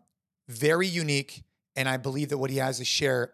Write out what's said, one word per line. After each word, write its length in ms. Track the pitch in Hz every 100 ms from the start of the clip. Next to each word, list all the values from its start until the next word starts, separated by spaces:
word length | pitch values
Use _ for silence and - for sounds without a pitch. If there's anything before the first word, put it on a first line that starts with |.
| _ _ _ _ -
very 400 | 117 147 165 190
unique, 560 | 170 156 143 139 - - _ _ -
and 120 | 131
I 100 | 131
believe 320 | 135 135 147
that 80 | 143
what 120 | 131
he 80 | 135
has 220 | 131 123
to 60 | 123
share 480 | - 143 127 120